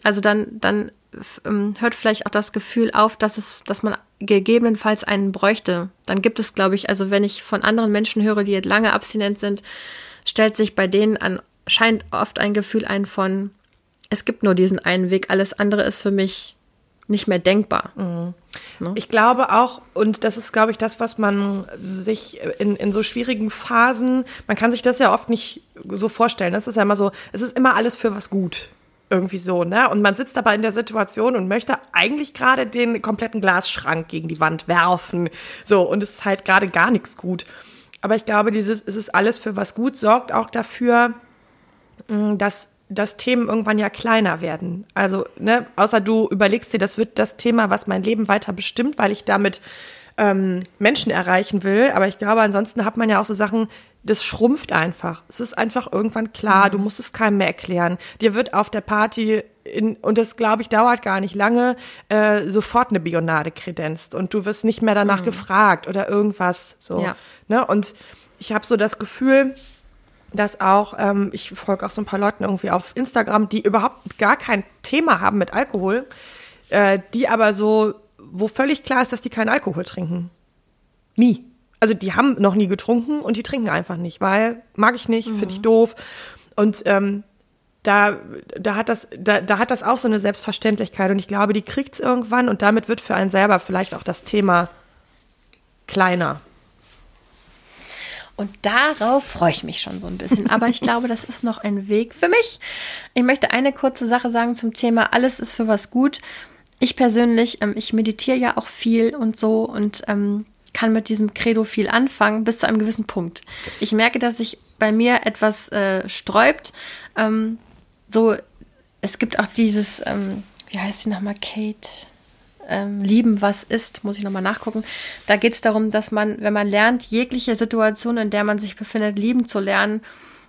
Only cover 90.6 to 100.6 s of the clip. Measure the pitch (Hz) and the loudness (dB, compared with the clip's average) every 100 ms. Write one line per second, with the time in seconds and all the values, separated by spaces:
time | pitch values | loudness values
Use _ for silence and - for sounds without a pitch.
90.6 | 220 208 202 - 190 202 - 202 208 208 | 0 0 -2 -2 0 0 -2 -2 0 0
91.6 | - - 277 - 240 247 226 240 247 202 | -2 -6 -6 -4 0 0 0 0 2 2
92.6 | 202 214 214 233 - 190 196 190 202 185 | 2 2 0 -4 -2 -2 0 2 4 2
93.6 | - 185 190 - - 175 - 208 196 175 | 0 -4 -4 -6 -8 -8 -2 0 4 2
94.6 | 175 - _ _ _ _ _ _ _ - | 0 -8 _ _ _ _ _ _ _ -20
95.6 | _ _ - 196 185 180 156 147 - _ | _ _ -6 0 2 2 -2 -4 -12 _
96.6 | _ _ _ - - _ _ _ _ - | _ _ _ -20 -20 _ _ _ _ -20
97.6 | - - - - - - - - 202 - | -20 -20 -20 -16 -14 -16 -16 -10 -10 -4
98.6 | 202 233 294 302 220 277 - - 175 - | 0 2 2 0 0 0 -2 0 0 0
99.6 | - 165 - 185 180 180 - 240 - 220 | -6 -8 -8 -8 -10 -10 -2 0 2 0